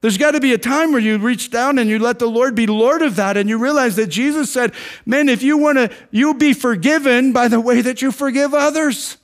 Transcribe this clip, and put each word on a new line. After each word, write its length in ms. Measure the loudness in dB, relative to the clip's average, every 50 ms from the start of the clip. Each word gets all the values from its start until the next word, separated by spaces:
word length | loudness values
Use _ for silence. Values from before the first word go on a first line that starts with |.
There's 160 | 0 0 0 2
gotta 220 | 0 2 2 2
be 140 | 2 2 0
a 40 | 0
time 340 | 0 -2 -2 0 0 2
where 100 | 0 0
you 180 | 2 0 0 0
reach 320 | 0 -2 -2 -2 -4 -6
down 260 | -4 -2 -2 0 0 0
and 100 | 0 0
you 120 | 0 0
let 180 | 0 -2 -2 -2
the 100 | -2 -2
Lord 280 | 0 0 0 0 0
be 100 | 0 0
Lord 380 | 0 2 2 2 2 2 2 0
of 120 | 0 0 0
that, 200 | -2 0 0 0
and 100 | 0 0
you 120 | -2 -2
realize 380 | 0 0 0 2 0 0 0 -2
that 100 | -2 -2
Jesus 440 | -2 -2 -2 -2 0 -2 -4 -2
said, 220 | -2 -2 -2 -2 -4 -6 -18 -18 -18 -14 _
"Man, 240 | -4 0 0 2 2
if 140 | 0 2 0
you 140 | 0 2 2
wanna, 340 | 2 2 2 2 0 0 -4 -10 -20 _
you'll 240 | -2 0 2 2 2
be 200 | 2 2 2 2
forgiven 800 | 2 0 -2 -2 0 0 0 0 2 2 2 2 2 2 2 2
by 140 | 2 2 2
the 120 | 2 0
way 220 | 2 2 2 2
that 200 | 2 0 -4 -2
you 100 | -4 -4
forgive 440 | -2 -2 -4 -2 0 0 -2 0 0
others." 640 | 0 0 0 0 0 -2 -2 -2 -4 -8 -12 -14 _